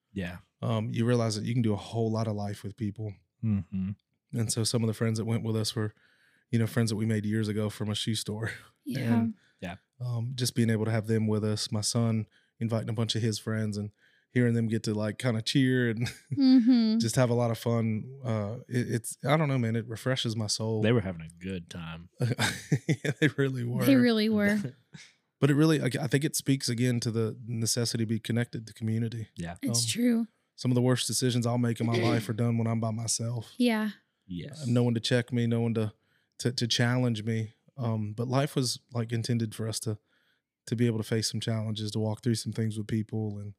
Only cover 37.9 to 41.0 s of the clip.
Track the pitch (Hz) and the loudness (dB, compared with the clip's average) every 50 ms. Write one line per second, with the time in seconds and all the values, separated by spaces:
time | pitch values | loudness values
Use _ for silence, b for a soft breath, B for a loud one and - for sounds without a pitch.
37.9 | 113 110 107 104 104 113 120 131 123 135 143 147 - 143 127 113 - - _ - | -2 -2 -2 -4 -4 -4 -4 0 2 2 2 2 0 0 -2 -2 -2 -6 _ -8
38.9 | 120 120 113 117 120 113 110 - 120 117 113 107 - - 110 113 104 - - 110 | -4 -4 -4 -2 -2 -2 0 0 0 0 0 -2 -4 -6 -6 -4 -4 -4 -4 -4
39.9 | 107 - _ _ _ _ _ _ _ _ _ _ _ _ - - 120 113 120 120 | -6 -6 _ _ _ _ _ _ _ _ _ _ _ _ -8 -4 0 2 2 2
40.9 | 110 110 | 2 0